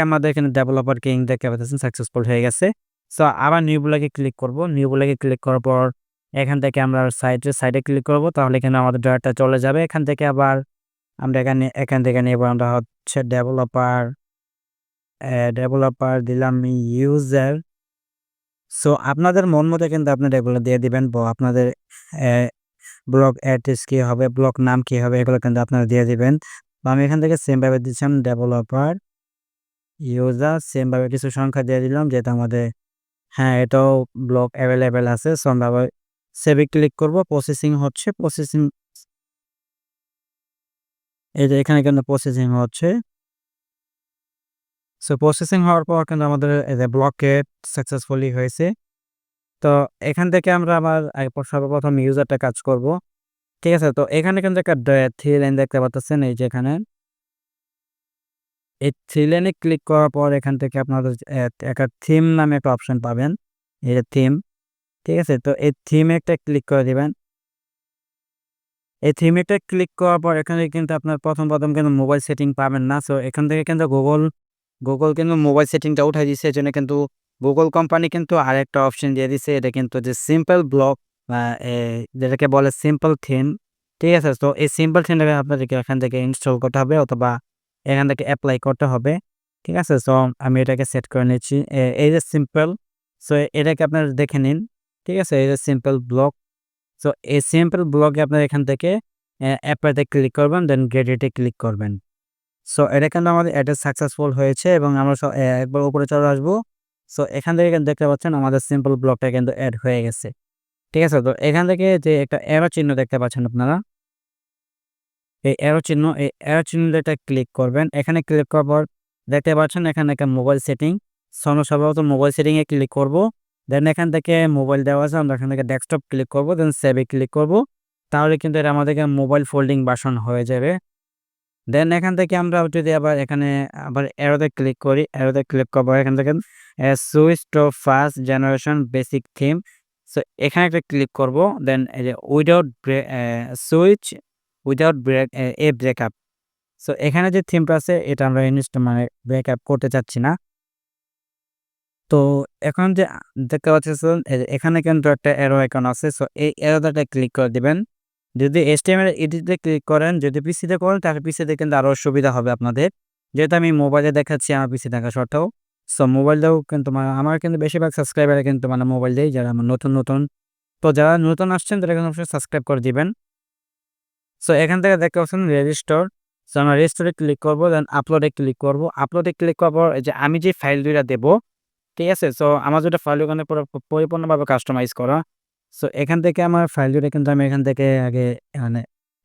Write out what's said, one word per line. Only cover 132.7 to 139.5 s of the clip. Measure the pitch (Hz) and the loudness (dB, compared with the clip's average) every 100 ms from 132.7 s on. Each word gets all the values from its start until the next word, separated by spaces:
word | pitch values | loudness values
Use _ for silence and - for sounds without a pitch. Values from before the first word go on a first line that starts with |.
| 165 | 0
যদি | 156 156 | 0 0
আবার | 151 143 | 0 -2
এখানে | 135 143 143 139 135 - 143 | -2 -2 0 -2 -4 -10 -8
আবার | 131 139 - | -6 -6 -2
অ্যারোতে | 147 147 151 - | 0 0 0 -2
ক্লিক | 135 123 139 | -4 -2 0
করি, | 135 156 | 0 0
অ্যারোতে | 139 131 135 135 | -2 -2 -2 -2
ক্লিক | 135 127 | -2 -2
করবো, | 135 127 131 | 0 2 2
এখান | 135 135 | 2 0
থেকে, | 139 156 - - - - | 0 -2 -6 -18 -18 -4
এ, | 135 131 - | 0 0 0
switch | 151 160 165 - | 4 4 2 0
to | 156 147 - | 2 2 2
first | - 135 147 139 131 | 2 2 2 -2 -2
generation | 131 135 135 151 151 123 | 0 0 0 -2 -2 -2
basic | 131 127 139 - - | -4 -4 -6 -6 -4
theme। | 139 | -2